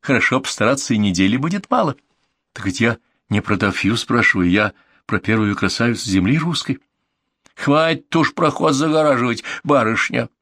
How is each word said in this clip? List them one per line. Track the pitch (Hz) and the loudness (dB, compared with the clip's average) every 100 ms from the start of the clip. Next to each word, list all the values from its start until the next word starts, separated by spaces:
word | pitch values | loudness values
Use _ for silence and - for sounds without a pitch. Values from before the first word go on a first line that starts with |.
Хорошо | - 127 - 131 | 0 0 2 0
постараться, | 135 - 110 - - | -4 -2 0 0 0
и | 113 | 0
недели | 104 87 95 123 | 2 2 2 2
будет | 156 196 - | -2 -4 -2
мало. | 247 190 131 _ _ _ _ _ | -2 0 -4 _ _ _ _ _
Так | - 95 | -10 -8
ведь | 90 | 0
я | 113 117 _ _ _ | 0 -2 _ _ _
не | 104 | -2
про | - 101 | -2 0
Тафью | 101 92 95 117 | 0 0 -2 -2
спрашиваю, | - 120 113 101 90 | 0 0 2 2 2
я | 95 104 - _ _ - | 2 0 -4 _ _ -6
про | 104 | -6
первую | - 110 104 101 | 0 0 0 0
красавицу | 98 - 120 113 - | -2 0 -2 -2 0
земли | 95 92 151 | 0 2 0
русской. | 160 151 - 131 _ _ _ _ _ _ _ - | 0 -4 -6 -8 _ _ _ _ _ _ _ -8
Хватит | - 147 160 165 - 170 | 0 2 2 -2 -2 0
уж | 147 | 0
проход | - 165 - 160 | 0 -2 0 0
загораживать, | 139 156 156 151 131 120 117 - - | 0 0 2 2 2 0 -4 -8 -12
барышня. | 151 143 110 110 - 120 117 _ | 0 2 2 0 -2 -4 -6 _